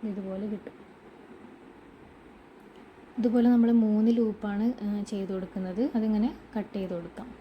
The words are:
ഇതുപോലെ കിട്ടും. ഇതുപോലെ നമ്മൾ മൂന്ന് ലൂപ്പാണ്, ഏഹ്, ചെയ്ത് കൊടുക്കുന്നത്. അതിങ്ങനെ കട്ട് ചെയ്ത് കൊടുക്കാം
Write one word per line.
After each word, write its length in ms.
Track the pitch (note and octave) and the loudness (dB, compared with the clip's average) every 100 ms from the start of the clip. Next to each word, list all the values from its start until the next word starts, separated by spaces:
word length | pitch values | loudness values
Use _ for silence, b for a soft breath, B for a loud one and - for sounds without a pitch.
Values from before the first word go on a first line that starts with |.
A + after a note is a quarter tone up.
| A3+ | -8
ഇതുപോലെ 400 | G3 F#3+ F#3+ G#3 | -8 -8 -6 -6
കിട്ടും. 300 | G3+ - - - - - - - - - - - - - - - - - - - - - - - - - - | -8 -12 -18 -20 -20 -20 -20 -20 -20 -20 -20 -20 -20 -20 -20 -20 -20 -20 -20 -20 -20 -20 -20 -20 -20 -16 -2
ഇതുപോലെ 320 | A#3 A#3+ A#3+ | 2 4 6
നമ്മൾ 180 | A#3+ A#3 A#3 | 6 6 6
മൂന്ന് 280 | A3 G#3+ A3 A#3 | 4 4 4 4
ലൂപ്പാണ്, 520 | A3 G#3 G#3+ G3+ A3+ B3 | 2 0 -6 -2 -2 -2
ഏഹ്, 200 | G#3 G#3 G3+ | -4 -4 -4
ചെയ്ത് 220 | G#3 F#3+ | -6 -4
കൊടുക്കുന്നത്. 500 | F#3+ F#3 G3 F#3 F#3 C4+ | -6 -6 -6 -6 -2 0
അതിങ്ങനെ 360 | A#3 A3 G#3+ A#3 E4 - | 0 0 2 0 -2 -8
കട്ട് 220 | A3 G#3 G3+ | -8 -6 -6
ചെയ്ത് 180 | F#3 | -6
കൊടുക്കാം 340 | F3 E3+ - B3+ A3+ | -6 -8 -14 -16 -16